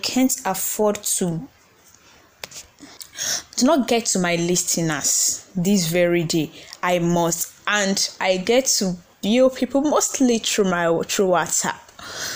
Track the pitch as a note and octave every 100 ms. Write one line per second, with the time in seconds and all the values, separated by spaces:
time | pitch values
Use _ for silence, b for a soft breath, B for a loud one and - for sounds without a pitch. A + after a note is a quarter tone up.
0 | - B3+ C4 - F#3+ F#3 - - G#3+ G#3
1 | - - F3+ E3 C4+ _ _ _ _ _
2 | - - _ _ - - - _ - -
3 | - B B B B - B3+ D#4+ A3 A#3
4 | A3 F#3+ F3 E3+ E3+ F3+ - F3+ E3 C#3+
5 | - - - - - F3+ F3+ G3+ D#3+ F3
6 | F3 F3 E3 E3+ D3+ B B B F3+ F3+
7 | E3+ F3 E3 E3+ - - - G#3 G3 G3
8 | - - F#3+ F#3 F#3 B3 C4 - F#3+ F3
9 | - _ G3 A#3+ C4 B3+ B3 C#4 D4 G4+
10 | - - B3+ A3+ - - F#3+ F3 E3+ E3+
11 | - - F#3+ E3+ E3+ - F3+ - - -
12 | B B B